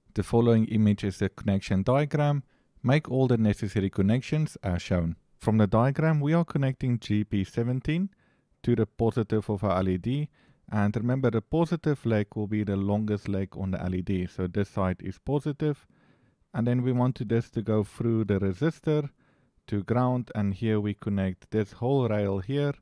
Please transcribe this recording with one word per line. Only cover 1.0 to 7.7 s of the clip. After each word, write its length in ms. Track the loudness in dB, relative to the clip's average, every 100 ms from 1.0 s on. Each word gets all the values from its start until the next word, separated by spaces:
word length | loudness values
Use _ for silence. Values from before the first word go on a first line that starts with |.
is 140 | -2 -2
the 100 | -4
connection 540 | -2 -2 -2 0 0
diagram. 600 | 2 2 2 0 0 0 -4 _ _ _
Make 280 | 2 2 2
all 180 | 0 2
the 80 | 4
necessary 540 | 2 2 -2 -2 0
connections 680 | 2 2 2 0 -2 -2 -4
as 180 | -4 -4
shown. 360 | 0 0 0 -4 _ _
From 220 | 0 4
the 80 | 4
diagram, 540 | 4 2 2 2 2
we 120 | 2
are 120 | 2
connecting 540 | 0 0 -2 -2 -2 -2
G 240 | 0 0
P 220 | 0 -2
seventeen 680 | -2 -2 -2